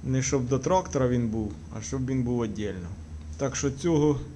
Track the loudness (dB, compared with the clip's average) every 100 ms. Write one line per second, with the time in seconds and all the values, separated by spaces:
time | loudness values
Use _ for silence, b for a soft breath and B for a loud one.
0 | 0 0 2 0 2 0 4 2 2 2
1 | 4 4 2 0 -2 -6 -10 -10 -6 -4
2 | 0 0 2 2 0 -2 -4 -4 -8 -10
3 | -10 -12 -10 -4 -4 0 -2 0 2 4
4 | 4 2 -2